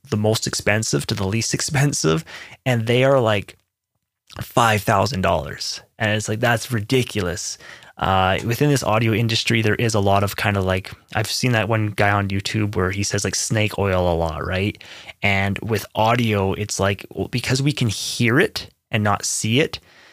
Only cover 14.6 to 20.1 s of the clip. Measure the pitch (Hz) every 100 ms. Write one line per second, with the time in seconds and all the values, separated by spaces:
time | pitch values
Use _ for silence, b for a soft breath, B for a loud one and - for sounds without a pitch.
14.6 | 98 - B B B B 101 98 98 98
15.6 | 107 104 - - 110 120 117 104 95 -
16.6 | 104 - 98 98 - - 92 123 - 131
17.6 | 139 135 120 - - - 120 127 190 -
18.6 | - _ _ 110 104 101 - - 110 120
19.6 | 160 - b b b